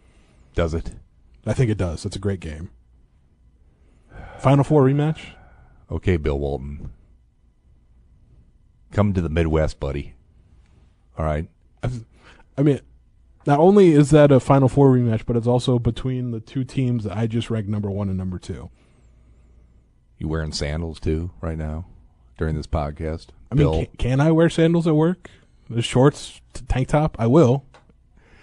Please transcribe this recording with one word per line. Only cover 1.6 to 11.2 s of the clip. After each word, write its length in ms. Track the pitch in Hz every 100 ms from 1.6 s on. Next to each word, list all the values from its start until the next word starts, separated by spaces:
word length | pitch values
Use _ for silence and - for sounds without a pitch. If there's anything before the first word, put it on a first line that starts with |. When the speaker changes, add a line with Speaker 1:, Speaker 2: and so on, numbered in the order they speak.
| 120
Speaker 2:
it 60 | 98
does. 280 | 90 82 95
It's 120 | 95
a 20 |
great 220 | 98 95
game. 300 | 82 76 92 _ _ _ _ _ _ _ _ _ _ _ _ _ _ - - -
Final 260 | 131 143 135
Four 180 | 151
rematch? 500 | 131 143 151 156 - - - _ - _ -
Speaker 1:
Okay, 280 | 85 - 87
Bill 220 | 76 69
Walton. 520 | 71 69 69 73 - - _ _ _ _ _ _ _ _ _ _ _ _ _ _ _ _ _ _ _
Come 220 | 101 101
to 80 | 92
the 80 | 82
Midwest, 500 | 80 82 78 76 -
buddy. 360 | 71 71 71 - _ _ _ _ _ _ _ _ _
All 60 | -